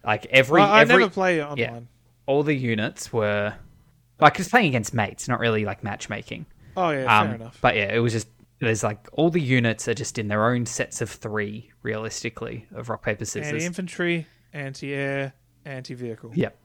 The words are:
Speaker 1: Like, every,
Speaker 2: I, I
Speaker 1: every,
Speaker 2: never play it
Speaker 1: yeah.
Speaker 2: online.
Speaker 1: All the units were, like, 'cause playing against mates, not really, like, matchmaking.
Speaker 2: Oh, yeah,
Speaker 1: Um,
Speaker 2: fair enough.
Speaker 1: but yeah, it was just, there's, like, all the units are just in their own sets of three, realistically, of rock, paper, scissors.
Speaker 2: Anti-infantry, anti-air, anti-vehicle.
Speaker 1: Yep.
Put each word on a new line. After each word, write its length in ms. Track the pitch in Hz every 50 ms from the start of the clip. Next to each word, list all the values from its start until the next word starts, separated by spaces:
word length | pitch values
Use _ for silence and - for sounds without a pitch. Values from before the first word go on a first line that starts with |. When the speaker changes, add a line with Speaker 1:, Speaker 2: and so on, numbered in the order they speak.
| -
Speaker 1:
Like, 220 | 113 107 104 -
every, 340 | - 131 131 131 127 151 175
Speaker 2:
I, 60 | 202
I 140 | 202 208 220
Speaker 1:
every, 160 | - 233 - -
Speaker 2:
never 120 | 226 190
play 260 | - 202 185 185 175 156
it 80 | 147 147 147
Speaker 1:
yeah. 120 | 135 117 117
Speaker 2:
online. 180 | 117 117 120 - _ _ _ _ _ _ _
Speaker 1:
All 160 | - 135 147
the 120 | 147 151 151
units 600 | 127 127 120 113 107 107 - - - - - -
were, 400 | 117 107 104 104 104 101 104 - - - - - _ _ _ _ _ _ _ _ _
like, 140 | 156 147 -
'cause 120 | - 180 -
playing 180 | - 247 214 151
against 240 | 127 120 104 -
mates, 340 | - 120 104 98 - - -
not 140 | - 123 -
really, 240 | 117 117 110 107 107
like, 180 | 101 98 -
matchmaking. 640 | - 104 104 - - - 107 107 110 - 113 - 160 _ - _ - - -
Speaker 2:
Oh, 140 | 190 180 165
yeah, 280 | 151 135 131 123 110 107
Speaker 1:
Um, 80 | 107 104
Speaker 2:
fair 80 | 110
enough. 220 | 113 113 120 - -
Speaker 1:
but 140 | - 123 104
yeah, 180 | 107 101 98 107
it 40 | 117
was 120 | 117 120
just, 160 | 110 113 101 - _ _ _ _ _ _
there's, 240 | 123 113 110 101 -
like, 240 | 107 107 - _ - -
all 160 | - 156 175
the 100 | 165 175
units 480 | 147 123 131 127 117 113 110 - - 123
are 60 | 113
just 240 | 104 - - - 120
in 100 | 107 101
their 160 | 104 107 110 117
own 140 | 123 120 120
sets 340 | 113 - - 139 - - -
of 100 | 123 -
three, 600 | - - - 110 104 107 104 104 107 113 - _ _ _
realistically, 840 | - 110 110 107 110 113 - - - 120 - - 117 117 120 120 - _
of 160 | - 110 113 120
rock, 120 | 110 -
paper, 220 | - 117 104 - 113
scissors. 280 | - - - 151 151 147
Speaker 2:
Anti-infantry, 720 | 151 165 175 170 - 185 170 - - 175 170 170 165 156 _ _ _ _ _
anti-air, 800 | - 147 139 135 135 - - 139 143 139 139 139 139 139 139 135 _ _ _ _ _ _ _
anti-vehicle. 640 | 151 135 127 131 - 131 123 123 120 113 - - 113 117
Speaker 1:
Yep. 200 | - 120 98 - _